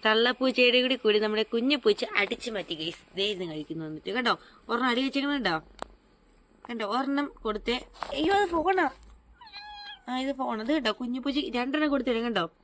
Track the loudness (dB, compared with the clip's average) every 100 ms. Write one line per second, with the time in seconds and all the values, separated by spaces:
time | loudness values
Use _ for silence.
0 | 2 4 2 2 0 6 6 6 4 2
1 | 4 4 2 0 0 0 2 2 4 2
2 | 0 0 0 -2 -6 -6 -8 -6 -8 -8
3 | -12 -4 -4 -2 -6 -8 -8 -8 -8 -8
4 | -6 -2 0 -2 -4 -20 -6 0 2 2
5 | 0 -2 -2 0 0 -2 -6 -16 -16 -16
6 | _ _ _ _ _ _ -10 -6 -2 -2
7 | 0 -2 -2 -4 -6 -4 -2 -4 -6 -12
8 | -8 -2 2 2 2 0 2 2 2 -2
9 | -20 -20 _ -20 -18 -16 -16 -16 -16 -16
10 | -8 -4 -4 -2 -4 -2 0 2 2 -2
11 | -4 -4 -2 -2 -2 -2 -2 0 2 2
12 | 0 0 0 0 -2 _